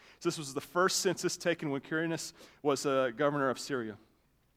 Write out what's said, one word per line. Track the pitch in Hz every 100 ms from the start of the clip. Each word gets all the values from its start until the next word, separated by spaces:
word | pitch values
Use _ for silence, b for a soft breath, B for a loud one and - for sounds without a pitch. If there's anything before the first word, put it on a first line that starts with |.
| b b
So | 170
this | 160
was | 139 135
the |
first | - 175 185 -
census | 185 165 175 -
taken | 175 165 156
when | 135
Quirinius | - 160 165 160 - - b b
was, | 147 135 147
uh, | 135 131 113
governor | 143 143 135
of | 120
Syria. | - 131 110 104 _ _ _ _ _